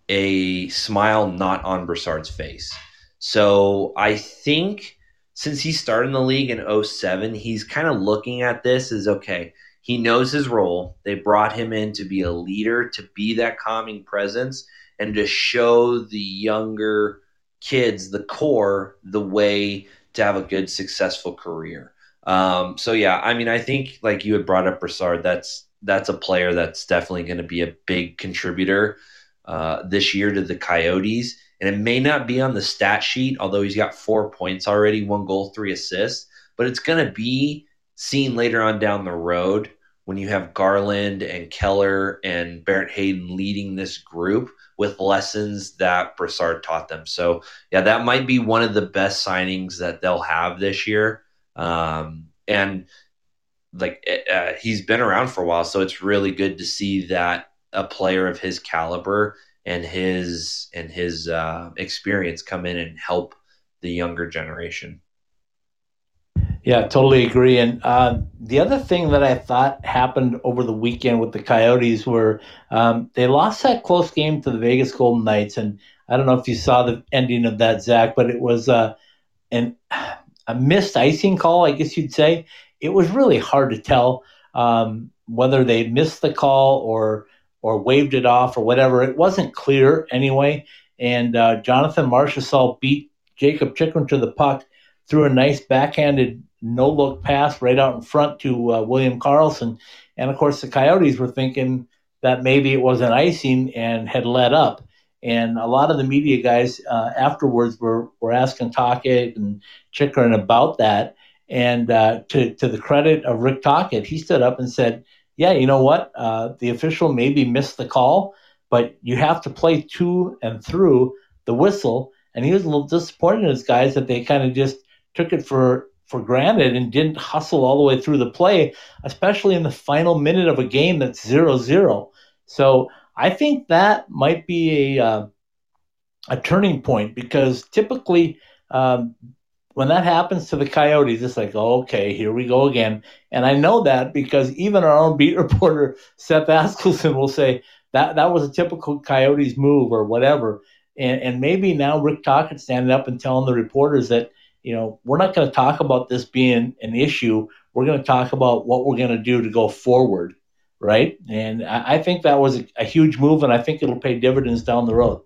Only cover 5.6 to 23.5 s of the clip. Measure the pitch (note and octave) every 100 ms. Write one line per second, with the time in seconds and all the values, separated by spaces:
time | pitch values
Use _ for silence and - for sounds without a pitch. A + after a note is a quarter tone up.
5.6 | D#3 D#3 - A2+ B2+ C3+ C3 C3+ C3+ A2+
6.6 | G2 G#2+ G#2 - F#2+ F#2+ A2 A2 A#2 A2
7.6 | - D3 D#3+ B2 G2 G#2+ B2 B2 B2 A#2+
8.6 | B2+ B2+ C3 A2 G2 G2 - F2+ E2+ -
9.6 | _ _ - A#2+ A2+ A#2+ B2+ D3 C3+ A#2
10.6 | F#2 F2 F2+ - G2+ G2+ G#2 G#2 G#2 A2+
11.6 | A2+ A2 G#2+ G2+ F#2+ F#2+ F2 E2+ F2 G2+
12.6 | G#2+ A#2+ A#2+ - F#2+ - G#2 A2+ A#2 A2+
13.6 | A2 A2+ A2+ G#2 - G2+ G2+ A2 C3 C3
14.6 | - - _ - G#2+ G#2+ G2 - - A#2+
15.6 | A#2 A#2 A#2+ A#2+ G#2+ G#2+ G2+ F#2+ G#2+ G#2+
16.6 | A2 G#2+ G#2+ G#2 G#2 - _ _ _ _
17.6 | - C3 A#2+ G2 F#2+ G2+ - - D3+ B2
18.6 | G2+ G2 F#2+ - F#2+ G#2 G2+ G2+ G#2 G#2
19.6 | G2+ G2 - _ _ - G#2 G2 F#2 F#2+
20.6 | F#2 - F#2+ - F#2 - F2+ E2+ F2 E2
21.6 | D#2+ E2+ - _ _ _ - F#2 F#2 F2+
22.6 | F2+ F#2 - A2+ G2 F2+ - A#2+ A#2